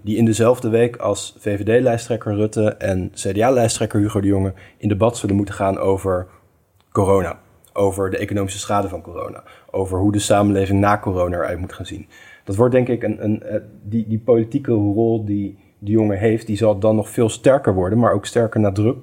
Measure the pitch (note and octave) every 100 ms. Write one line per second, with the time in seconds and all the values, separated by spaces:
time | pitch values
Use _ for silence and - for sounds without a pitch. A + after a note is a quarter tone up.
0 | G#2 G#2 A#2 A2 A2+ B2 A#2 A2+ A#2+ -
1 | - G2+ - - - G2 G2+ A#2 B2+ A#2
2 | - A2+ - G#2 G#2+ A2+ G#2+ - F#2+ F#2
3 | F2+ - G2+ F#2+ A2 G#2+ A#2 - A2 A2
4 | G#2 G#2+ G2 G2 F#2+ F#2+ - _ G#2 G2+
5 | A2 - G2+ G2 G2+ - G2 F#2+ G2 F#2+
6 | F#2+ F#2 F2+ _ _ _ _ _ _ -
7 | F#2+ G2 E2+ - _ _ _ - G2 F#2
8 | F#2+ F#2+ G#2 G2+ G2 - - G#2 G2 F2
9 | E2 E2+ - - - - _ - F#2 F#2
10 | G2+ G#2 - G2+ G#2 G2 G2 G2 G2+ G#2
11 | - F#2 F2+ F2 D#2 F2 F2 - F#2 -
12 | E2 - - - - G2 B2 B2+ B2 A#2
13 | G#2+ - G#2+ G#2+ - G#2+ - - G2+ A2+
14 | G#2+ A2 - A#2 A2+ C#3+ C3+ A2+ G#2 G2+
15 | A#2 A2+ G#2 G2+ G2 G2 _ _ G2+ A2
16 | G#2+ G2 A2+ A2+ - G2+ A2 G2+ A2 G#2+
17 | G2+ - A2+ - C#3+ C3+ A#2 F#2+ F2+ A2
18 | A2+ F2+ - B2 - A2+ G#2 F#2+ G#2+ B2+